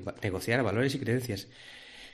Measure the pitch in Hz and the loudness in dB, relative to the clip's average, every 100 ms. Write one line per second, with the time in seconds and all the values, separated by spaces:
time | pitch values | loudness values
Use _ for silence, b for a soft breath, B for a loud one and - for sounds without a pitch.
0 | - - 107 90 - 123 113 104 135 131 | -4 -2 -2 0 2 4 4 4 2 2
1 | - 127 120 98 - B B B B B | 2 2 0 -4 -6 B B B B B
2 | B | B